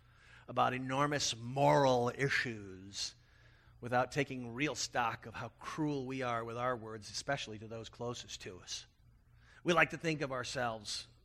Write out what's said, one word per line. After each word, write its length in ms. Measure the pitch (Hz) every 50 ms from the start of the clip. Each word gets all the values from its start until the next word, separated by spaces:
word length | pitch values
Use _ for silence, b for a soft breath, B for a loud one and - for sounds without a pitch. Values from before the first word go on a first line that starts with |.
| b b b b b b b b b b
about 240 | - 127 123 123 123
enormous 600 | 127 131 131 131 139 147 147 147 139 - - 120 113
moral 680 | 117 120 131 139 143 147 151 147 139 131 127 120 120 123 117
issues 1000 | - 135 139 - - - 127 113 104 101 95 92 92 95 101 - - - - - b b b b b b b b b b b b b
without 300 | 120 120 123 123 127 123
taking 420 | - 147 139 - 135 127 123 117 113
real 220 | 123 147 151 120
stock 500 | - - - - 131 117 113 113 - -
of 80 | 117 -
how 180 | - 123 113 - -
cruel 460 | - - - 160 151 151 147 139 127
we 160 | 127 135 131
are 220 | 127 120 117 113 117
with 140 | 117 113
our 180 | 120 123 127 127
words, 340 | 113 107 110 110 110 104 101
especially 480 | 101 - - - 139 - - 110 107 101
to 80 | 113
those 220 | 107 113 113 110 -
closest 520 | - - 120 120 120 - - - - -
to 180 | - 110 92 85 -
us. 220 | - - - - - _ _ - - - _ _ b b b b b b b b
We 100 | 170 175
like 160 | 160 160 -
to 80 | 165
think 240 | 135 - 165 156 143
of 100 | 151 131
ourselves, 760 | 131 123 120 - - 135 120 117 113 110 104 - - - - - - -